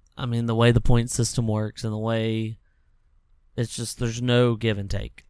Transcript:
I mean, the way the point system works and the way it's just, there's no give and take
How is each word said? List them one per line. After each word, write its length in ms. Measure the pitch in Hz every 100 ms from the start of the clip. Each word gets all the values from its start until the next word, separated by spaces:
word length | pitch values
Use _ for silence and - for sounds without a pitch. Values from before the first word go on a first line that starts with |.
| _ -
I 80 | 120
mean, 220 | 117 117
the 80 | 113
way 160 | 120
the 100 | 117
point 300 | - 120 123
system 360 | - 113 - 113
works 360 | 107 107 -
and 100 | 110
the 40 | 107
way 600 | 110 113 113 110 110 110 _ _ _ _ _ _ _ _ _ -
it's 200 | 117 -
just, 240 | 113 -
there's 200 | 117 117
no 340 | 123 120 123 110
give 240 | 117 101
and 100 | 98
take 360 | 95 - -